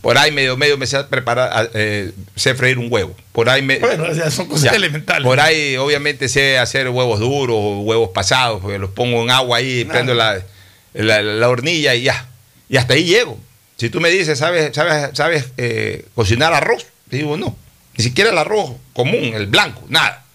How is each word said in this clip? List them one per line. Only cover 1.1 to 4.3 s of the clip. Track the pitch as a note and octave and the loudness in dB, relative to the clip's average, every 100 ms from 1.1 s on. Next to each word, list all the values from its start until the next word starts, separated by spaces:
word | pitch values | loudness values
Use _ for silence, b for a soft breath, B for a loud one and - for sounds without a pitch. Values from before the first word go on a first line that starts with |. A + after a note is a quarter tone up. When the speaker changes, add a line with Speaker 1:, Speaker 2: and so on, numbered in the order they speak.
| C3 B2 A#2+ B2+ G#2+ A#2 | -4 0 0 0 0 -2
Speaker 1:
eh, | G#2+ G#2+ G#2 F#2+ F#2+ - - | -2 -2 -2 -6 -12 -16 -2
sé | C3+ | -2
freír | B2+ B2+ C3 | 2 0 0
un | A#2+ | 0
huevo. | A#2 F2 F2+ - | -2 -2 -8 -6
Por | - A2+ | 0 2
ahí | C3+ | 2
me | C3+ C3+ | 0 0
Speaker 2:
Bueno, | A#3+ F#3+ D#3+ | 0 0 -2
o | D#3 | -2
sea, | |
son | D#3+ | -2